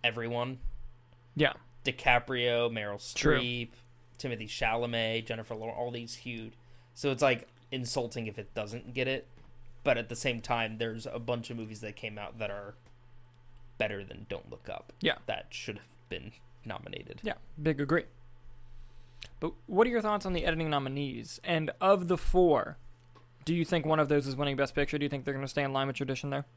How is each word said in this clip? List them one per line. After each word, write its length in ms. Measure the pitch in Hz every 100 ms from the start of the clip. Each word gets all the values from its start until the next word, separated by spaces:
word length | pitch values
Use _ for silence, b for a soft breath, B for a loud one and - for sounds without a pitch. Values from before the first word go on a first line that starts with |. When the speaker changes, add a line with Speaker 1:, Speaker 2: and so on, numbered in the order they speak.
Speaker 1:
everyone. 560 | 120 113 117 120 120 131 - - - - _ - - -
Speaker 2:
Yeah. 160 | 147 - - -
Speaker 1:
DiCaprio, 840 | 135 127 135 120 120 127 120 120 120
Meryl 420 | 113 104 101 -
Speaker 2:
True. 240 | - 151 147
Speaker 1:
Streep, 300 | 123 120 117 - - - - -
Timothée 280 | 135 113 107
Chalamet, 760 | - 117 113 120 117 113 113 113
Jennifer 280 | 113 110 110
Lawrence, 200 | 113 -
all 120 | 123
these 240 | 120 117
huge. 380 | - 123 117 110 - b b b
So 160 | - 143
it's, 120 | 131
like, 260 | 143 120 - - -
insulting 540 | 131 120 139 120 123 110
if 100 | 101
it 160 | 101
doesn't 400 | - 107 117 -
get 140 | 123 127
it, 180 | 135 - - - - - -
but 160 | 139 117
at 100 | 113
the 60 | 117
same 240 | 135 117
time, 380 | 110 117 113 110
there's 260 | 113 113 -
a 120 | 120
bunch 320 | 117 120 113
of 60 | 117
movies 240 | 110 107
that 160 | 107 104
came 200 | 110 104
out 220 | 104 113
that 120 | 104
are 240 | 101 101 - - - - - - - - - - -
better 280 | 107 101
than 220 | 98 - 104
Don't 200 | 95 -
Look 180 | - -
Up. 240 | - - -
Speaker 2:
Yeah. 160 | 175 - -
Speaker 1:
That 200 | 110 -
should 280 | - - 104
have 80 | - - -
been 220 | 85 82 - - -
nominated. 560 | - 95 - - - -
Speaker 2:
Yeah, 100 | 214 - - -
big 200 | 151 143
agree. 240 | 143 165 - - - - - - - - B B B B B -
But 120 | 165 - -
what 200 | 185 233
are 40 |
your 100 | 240
thoughts 240 | 214 208
on 80 | 190
the 140 | 175 170
editing 240 | 160 156
nominees? 680 | 147 135 139 139 120 113 -
And 260 | - 165 156 -
of 280 | 190 202 175
the 80 | 180
four, 640 | - 185 180 139 - - - - - - - -
do 100 | -
you 100 | 170
think 200 | 160 175
one 140 | 151 156
of 80 | 143
those 180 | 147 139
is 100 | 131
winning 200 | 143 135
Best 180 | 139
Picture? 220 | - 143 151
Do 80 |
you 60 | 143
think 140 | 139
they're 100 | 127
gonna 140 | 135 135
stay 160 | -
in 80 | 139
line 140 | 135 135
with 80 | 131
tradition 340 | 135 131 143
there? 160 | 139 -